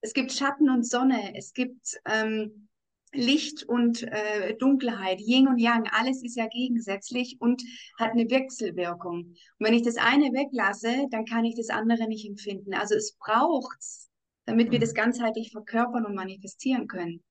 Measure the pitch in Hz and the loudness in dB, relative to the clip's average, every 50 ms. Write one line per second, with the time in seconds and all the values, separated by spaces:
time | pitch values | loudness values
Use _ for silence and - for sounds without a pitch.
0 | - 226 - 277 254 - - - 277 277 285 - 302 269 262 240 233 - - 240 | -10 -4 -2 -2 -2 -2 -4 -2 -2 -2 4 4 4 6 6 4 2 0 0 2
1 | 254 269 262 226 202 196 196 202 - - _ - 254 254 254 - _ - - - | 4 4 4 2 0 -6 -10 -12 -14 -12 _ -4 -4 -4 -4 -12 _ -12 -12 -10
2 | _ - 214 220 220 220 220 220 214 214 214 208 - _ _ _ _ _ _ _ | _ -2 0 0 0 0 0 -2 -4 -6 -8 -16 -20 _ _ _ _ _ _ _
3 | _ _ - 285 240 240 277 311 - - - - - - 240 240 240 240 233 - | _ _ -4 -2 2 2 2 2 2 -2 -10 -12 -6 -2 0 2 4 2 2 0
4 | 233 - - 214 208 214 214 208 190 - 220 226 247 269 277 262 262 240 220 196 | -4 -6 -4 -4 -4 -2 -2 -2 -2 -2 -2 2 4 4 4 4 2 -2 -4 -2
5 | 190 190 185 190 208 220 247 262 269 269 254 240 226 233 233 233 220 - - 214 | -2 -2 -2 -2 0 2 6 6 6 6 6 4 4 4 4 2 0 2 0 0
6 | 247 262 262 262 - 240 233 240 226 220 - 240 254 262 247 226 - 196 196 196 | 2 2 -2 -4 -6 -8 -4 -4 -4 -4 -2 -4 -2 0 0 -2 -2 -4 -6 -6
7 | - - 247 247 247 - - - 233 240 247 254 - - - - - - _ - | -6 -6 -4 -4 -4 -4 -6 0 2 2 2 2 -2 -14 -16 -20 -20 -20 _ -2
8 | 233 226 226 233 233 - 240 269 262 262 - - 233 185 170 175 175 175 175 175 | -2 0 2 2 2 4 2 2 2 0 -8 -6 -6 -6 -2 -2 -4 -4 -4 -6
9 | 175 175 170 175 175 175 - _ - _ _ _ - - 233 240 233 240 226 - | -8 -8 -8 -8 -8 -10 -18 _ -20 _ _ _ 2 4 4 4 4 2 0 2
10 | - 226 254 285 294 277 233 262 294 285 269 240 202 196 208 - 208 226 240 262 | 2 4 6 6 4 4 2 0 -2 -2 -2 -2 0 0 -2 -2 -2 -2 0 0
11 | 285 269 240 220 220 226 226 233 226 233 226 233 226 - - 214 220 226 233 233 | -2 -2 -4 -6 -6 -2 -2 0 0 0 -2 -4 -4 -4 -4 -2 2 2 2 2
12 | 233 220 220 214 214 202 202 202 - 208 196 190 196 196 190 - 208 202 208 - | 0 -4 -4 -8 -8 -12 -14 -10 -10 -8 -8 -8 -8 -6 -4 -4 0 0 0 0
13 | - - _ _ - - 214 233 277 339 330 262 240 - - _ - - - - | 0 -4 _ _ -4 0 2 2 4 2 2 0 -4 -6 -14 _ -16 -18 -18 -18
14 | - _ _ _ _ _ _ _ _ - 226 226 233 226 - 226 226 226 - - | -20 _ _ _ _ _ _ _ _ 0 2 2 4 4 2 0 0 0 0 0
15 | 214 240 240 - 233 220 - 220 226 - - 214 214 - 226 226 240 247 233 240 | 0 0 0 0 -2 -2 -2 -4 -8 -10 -12 -16 -14 -4 0 0 0 0 0 -4
16 | 220 208 202 190 185 190 190 196 190 226 - _ - 262 262 247 - - - 185 | -4 -4 -4 -6 -8 -10 -12 -14 -16 -18 -18 _ -2 0 0 0 -2 -6 -8 -8
17 | 175 170 170 170 _ _ | -6 -8 -8 -10 _ _